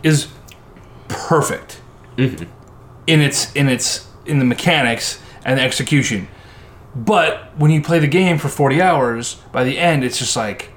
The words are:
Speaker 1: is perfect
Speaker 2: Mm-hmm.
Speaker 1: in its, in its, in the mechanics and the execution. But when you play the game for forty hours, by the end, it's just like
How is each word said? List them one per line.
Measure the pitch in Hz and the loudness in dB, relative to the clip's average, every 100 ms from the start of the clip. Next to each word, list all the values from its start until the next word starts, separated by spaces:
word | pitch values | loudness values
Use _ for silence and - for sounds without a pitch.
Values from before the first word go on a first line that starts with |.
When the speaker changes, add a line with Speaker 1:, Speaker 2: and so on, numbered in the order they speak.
Speaker 1:
is | 156 151 - - - - - - - - - | 2 0 -2 -16 -20 -20 -20 -20 -20 -20 -12
perfect | - - 160 - 101 - - - - - - | -10 0 0 0 -6 -12 -20 -20 -20 -12 -2
Speaker 2:
Mm-hmm. | 131 - 85 - - - - - - | -2 -2 -14 -18 -20 -20 -20 -10 2
Speaker 1:
in | 156 | 2
its, | 143 - - | 2 0 -4
in | 143 139 | 0 0
its, | 123 - - - - | 0 -2 -6 -12 -16
in | - 143 | -2 0
the | |
mechanics | 127 120 180 156 123 113 - - - - | 2 0 0 2 0 -2 -6 -10 -18 -10
and | - 131 | -2 0
the | |
execution. | 127 - 120 143 117 104 95 - - - - - - | 0 -2 0 0 0 -4 -8 -16 -20 -20 -20 -20 -14
But | 127 113 190 160 - - 151 | -6 0 2 2 -2 -12 0
when | 151 | 2
you | 156 | 2
play | 147 165 | 2 0
the | 147 | 2
game | 175 190 156 | 2 2 0
for | 139 | -2
forty | - 139 143 | 0 0 4
hours, | 180 165 123 117 117 - - | 2 2 0 -2 -8 -12 -8
by | 131 | -2
the | 127 139 | -2 0
end, | 175 151 | 0 2
it's | 123 - | -2 -4
just | 120 135 | -4 -4
like | 107 95 - | -6 -8 -14